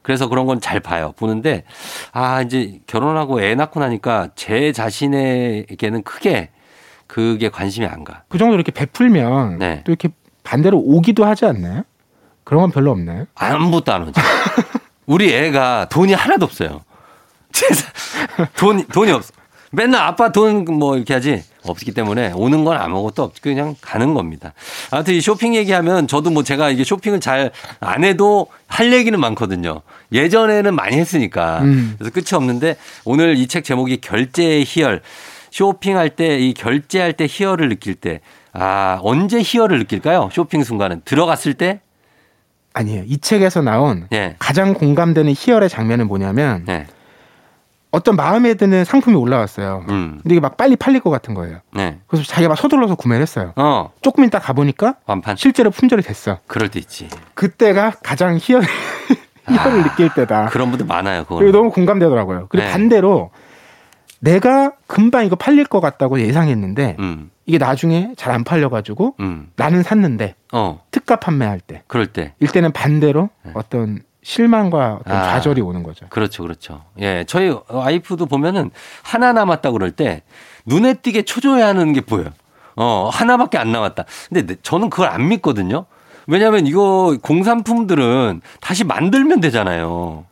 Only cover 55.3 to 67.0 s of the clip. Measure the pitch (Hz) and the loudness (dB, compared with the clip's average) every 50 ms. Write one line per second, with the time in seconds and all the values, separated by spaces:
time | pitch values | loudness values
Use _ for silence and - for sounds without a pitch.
55.3 | 98 - - 269 - - 233 208 190 - - 247 247 208 - - 101 - - 107 | -6 2 2 2 4 4 2 2 2 2 2 4 4 2 0 -4 -10 -8 -6 -6
56.3 | 98 92 _ - - 104 110 98 - 90 80 _ - - 101 - - - - _ | -6 -6 _ -10 -4 -4 -4 -4 -4 -8 -12 _ -18 -18 -16 -16 -18 -20 -20 _
57.3 | _ - 196 185 - - 240 208 185 196 208 220 202 - - - 147 - 180 180 | _ -2 -2 -2 2 4 4 4 4 4 2 0 -2 -6 -8 -8 -2 -2 0 0
58.3 | 170 165 - - 247 247 196 156 - - - - - - - - 269 - - _ | 0 -2 2 2 4 4 4 2 -2 -6 -8 -10 -10 -12 -2 -2 -2 -2 -2 _
59.3 | _ _ _ - 254 214 - 269 247 202 160 147 - - 170 160 - 147 123 107 | _ _ _ 0 0 2 2 2 2 2 2 0 2 2 2 2 4 0 0 2
60.3 | 107 107 107 110 - 131 127 123 123 123 104 85 85 85 95 98 92 85 76 - | 0 0 0 0 0 -2 -2 0 -2 -4 -4 -2 -2 -2 -2 -2 -4 -4 -4 -6
61.3 | 85 82 196 202 196 208 233 226 220 190 180 190 208 196 175 160 135 117 101 92 | 0 2 4 6 6 6 4 4 2 2 2 2 2 2 2 2 2 2 0 -2
62.3 | 92 90 90 - - 180 208 - - 180 208 233 233 208 185 196 196 113 85 - | -6 -8 -6 -2 -2 -2 0 0 0 2 4 4 4 6 4 4 2 2 0 -4
63.3 | _ - - - - - _ - - _ _ _ _ _ _ - - _ - 156 | _ -20 -20 -20 -20 -20 _ -20 -20 _ _ _ _ _ _ -20 -16 _ 2 4
64.3 | 170 190 185 247 262 269 269 277 277 _ _ - - - 214 233 247 254 226 190 | 4 4 4 4 4 4 2 2 -2 _ _ -4 2 4 4 4 4 2 2 2
65.3 | 185 175 - 269 294 285 285 - - 196 170 147 - _ 139 131 135 135 113 101 | 0 -2 2 4 4 4 4 4 0 0 0 0 -2 _ -2 0 0 0 0 2
66.3 | 131 165 165 151 131 110 98 92 101 143 143 117 80 - | 2 2 2 2 0 0 -2 -4 -4 -2 -2 -4 -4 -4